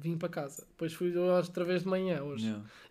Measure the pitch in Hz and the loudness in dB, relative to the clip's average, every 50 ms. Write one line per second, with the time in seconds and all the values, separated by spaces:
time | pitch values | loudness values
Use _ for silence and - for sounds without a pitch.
0 | 147 165 170 165 180 170 170 160 147 139 - - - - - - 165 160 160 - | -4 -4 -2 -2 -2 -4 -4 -4 -6 -6 -8 -12 -18 -16 -8 -6 -4 -4 -2 0
1 | 180 180 175 175 175 180 180 180 175 175 - 180 175 175 185 175 180 190 185 185 | 0 0 2 4 4 6 6 4 4 2 0 -2 0 2 2 2 2 2 0 2
2 | 190 185 170 143 139 147 139 113 110 110 107 104 107 110 - - - - | 2 0 0 0 -2 -4 -4 -2 -2 -2 -2 -4 -6 -12 -16 -20 -20 -10